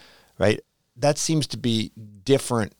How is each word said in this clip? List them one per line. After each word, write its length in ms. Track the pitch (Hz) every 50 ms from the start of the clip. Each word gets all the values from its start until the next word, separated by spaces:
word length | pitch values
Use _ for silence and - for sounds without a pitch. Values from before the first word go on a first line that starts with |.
| - - - _ _ _ _ -
right? 240 | - 104 110 - - _ _ _ _ _ _
That 220 | - 135 143 151 -
seems 280 | - - 160 156 127 -
to 100 | - 110
be 340 | 104 120 113 110 104 - - - 110 104 104 101 95
different 500 | - 135 131 - - 123 117 104 - - _